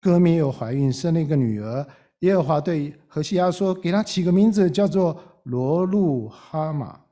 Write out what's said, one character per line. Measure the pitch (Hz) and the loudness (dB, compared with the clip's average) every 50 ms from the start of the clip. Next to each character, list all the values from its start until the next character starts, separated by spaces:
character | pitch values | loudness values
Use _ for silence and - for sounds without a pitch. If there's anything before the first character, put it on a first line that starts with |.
歌 | _ 190 175 175 | _ 4 4 4
篾 | 180 170 165 | 4 4 4
又 | 170 151 139 | 2 0 -2
怀 | 127 - 123 113 123 | -2 -6 -8 -6 -2
孕， | 139 139 135 | 0 0 0
生 | 123 - - 170 160 | -2 -2 -2 -2 0
了 | 165 | 0
一 | 160 143 | 0 0
个 | 156 | 0
女 | 143 131 113 107 104 | 0 0 0 -2 -4
儿。 | 104 110 117 135 143 - - _ _ _ _ _ | -6 -8 -8 -8 -8 -10 -16 _ _ _ _ _
耶 | - 185 196 | 0 2 2
和 | 185 | 2
华 | 156 135 160 147 | 2 0 0 -2
对 | 147 185 170 156 143 147 147 - _ _ | 0 -2 -2 -2 -4 -6 -10 -16 _ _
何 | - 151 | -6 -6
西 | 156 - 202 180 | -4 -2 0 2
阿 | 180 180 | 2 0
说 | 170 180 196 190 185 | 0 0 -2 -2 -2
：“给 | 185 - - | -2 -2 -2
她 | 175 208 | 0 0
起 | 214 - - 190 175 | -2 -2 -4 -2 0
个 | 175 | 2
名 | 175 190 202 226 | 4 4 4 4
字， | 208 208 190 175 | 4 4 2 2
叫 | 143 196 202 190 | 2 2 0 2
做 | 147 190 185 170 156 - - - _ _ _ | 2 2 0 0 -2 -4 -14 -20 _ _ _
罗 | 127 123 123 127 131 156 175 185 | -8 -4 -4 -2 0 0 0 0
路 | 185 190 208 196 165 139 123 110 110 | 0 0 0 2 2 0 -2 -4 -8
哈 | 110 - - - - 160 156 156 156 | -14 -20 -20 -10 -6 -6 -6 -4 -4
玛 | 147 123 101 - 71 _ _ | -6 -8 -8 -12 -20 _ _